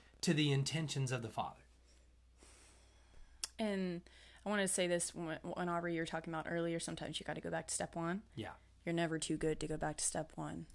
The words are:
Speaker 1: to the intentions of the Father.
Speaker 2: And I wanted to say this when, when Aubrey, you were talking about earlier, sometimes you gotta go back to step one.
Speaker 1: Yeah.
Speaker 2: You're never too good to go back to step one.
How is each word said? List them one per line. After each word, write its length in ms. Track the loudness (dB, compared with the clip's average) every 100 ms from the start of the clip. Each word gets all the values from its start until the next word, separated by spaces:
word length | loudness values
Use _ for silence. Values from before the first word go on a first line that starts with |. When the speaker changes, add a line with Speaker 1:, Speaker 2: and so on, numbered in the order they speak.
| -20 -2
Speaker 1:
to 120 | 4
the 180 | 6 6
intentions 600 | 6 4 0 0 0 0
of 100 | 0
the 80 | 0
Father. 320 | 2 2 0 -18 -20 -20 -20 -20 -20 -20 -20 -20 -20 -20 -20 -20 -20 -20 -18 -18 -12 -10 -4
Speaker 2:
And 420 | -2 0 -2 -4 -8 -20 -20 -8 -2
I 40 |
wanted 140 | 2
to 100 | 2
say 140 | 2 2
this 260 | 2 0
when, 240 | -4 -6 -6
when 260 | -6 -2 0
Aubrey, 240 | 0 0
you 80 | 0
were 40 | -2
talking 280 | -4 -4
about 140 | -4 -2
earlier, 300 | 0 0 0
sometimes 400 | -4 -6 -6 -6
you 60 | -4
gotta 160 | -4
go 80 | -2
back 160 | -4 -2
to 60 |
step 220 | -2 -2 -2
one. 260 | -2 -2 -4 -8
Speaker 1:
Yeah. 140 | -8 -10 -18 -8
Speaker 2:
You're 100 | 0
never 240 | 2 2 0
too 200 | 0 2
good 220 | 2 0
to 60 | -2
go 100 | -2
back 200 | -2 0
to 60 |
step 280 | 0 0 -4 -4
one. 300 | -6 -6 -10